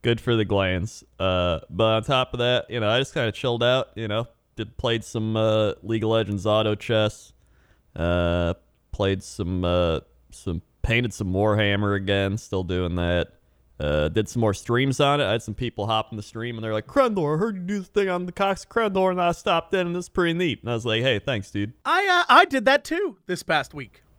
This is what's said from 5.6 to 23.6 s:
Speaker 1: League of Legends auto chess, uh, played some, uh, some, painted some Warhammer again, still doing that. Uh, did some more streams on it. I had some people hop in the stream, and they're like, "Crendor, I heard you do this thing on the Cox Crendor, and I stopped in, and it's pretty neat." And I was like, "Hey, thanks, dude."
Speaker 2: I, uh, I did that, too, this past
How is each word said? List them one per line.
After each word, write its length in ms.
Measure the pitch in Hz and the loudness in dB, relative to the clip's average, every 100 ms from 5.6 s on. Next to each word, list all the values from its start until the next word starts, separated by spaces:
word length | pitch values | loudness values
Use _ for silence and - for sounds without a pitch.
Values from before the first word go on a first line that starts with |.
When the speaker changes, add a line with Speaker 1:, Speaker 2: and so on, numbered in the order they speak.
| 107 - | 0 -2
Speaker 1:
League 200 | 98 113 | -4 -2
of 60 | 110 | 2
Legends 360 | 113 104 101 107 | 2 0 -2 2
auto 300 | 107 110 107 | 2 2 -2
chess, 560 | - 110 107 - - _ _ _ _ _ _ 82 | 0 2 2 -2 -20 _ _ _ _ _ _ -4
uh, 580 | 85 87 87 87 85 85 _ _ _ | 0 2 2 0 0 -4 _ _ _
played 320 | - 98 95 | -2 0 0
some, 400 | - - 87 92 | -6 -8 -4 -2
uh, 360 | 87 87 85 78 - _ _ | 0 2 2 -2 -6 _ _
some, 300 | - - 82 _ _ | -12 -8 -8 _ _
painted 320 | - 117 120 | 0 0 0
some 200 | - 98 | -4 -2
Warhammer 640 | 92 107 107 104 101 104 101 | 2 2 4 2 2 0 0
again, 420 | 98 98 98 104 | 0 0 0 -2
still 260 | - 95 | -4 -6
doing 320 | 90 90 90 87 | -2 -2 0 0
that. 380 | 87 87 - _ _ _ _ - | 0 0 -2 _ _ _ _ -6
Uh, 280 | 76 76 76 | -2 0 0
did 200 | 80 104 | 0 -2
some 100 | 120 | 0
more 140 | 110 | 0
streams 460 | - - 120 135 127 | -2 -2 0 0 2
on 200 | 143 143 | 2 2
it. 60 | 110 | 0
I 60 | |
had 100 | 117 | -2
some 120 | - 101 | -4 -8
people 320 | 123 - 104 | -8 -6 -2
hop 240 | 110 107 | -2 -2
in 60 | 110 | -10
the 60 | |
stream, 320 | 104 113 120 117 | -12 -10 -10 -8
and 60 | |
they're 100 | 110 | -4
like, 140 | 107 - | -4 -2
"Crendor, 480 | 277 254 202 147 156 | 0 2 2 0 0
I 40 | |
heard 160 | 226 196 | -2 -4
you 60 | |
do 180 | 180 202 | -6 -6
this 80 | 180 | -2
thing 200 | 208 196 | -2 0
on 180 | 180 180 | -2 -4
the 60 | |
Cox 340 | - 196 190 - | -2 -2 -2 -4
Crendor, 460 | 233 220 190 185 | -2 0 2 2
and 80 | 180 | 2
I 100 | 175 | 0
stopped 420 | 170 214 170 - | 0 0 0 0
in, 140 | 190 175 | -2 -2
and 100 | 175 | -4
it's 120 | 180 | -4
pretty 240 | - 175 | 0 0
neat." 280 | 165 175 113 | 0 -2 -2
And 80 | 113 | -4
I 40 | |
was 120 | 117 117 | -4 0
like, 160 | 110 | 0
"Hey, 180 | 131 107 | 2 0
thanks, 320 | - 117 98 | -2 -4 -4
dude." 220 | 101 101 - | -6 -6 -6
Speaker 2:
I, 240 | - 349 403 | 0 0 2
uh, 160 | 359 - | 2 6
I 160 | 277 381 | 6 6
did 200 | 269 214 | 4 4
that, 180 | 285 | 2
too, 340 | - 330 392 202 - | 0 -4 -4 -6 -8
this 180 | 175 | -8
past 300 | - 156 | -2 -2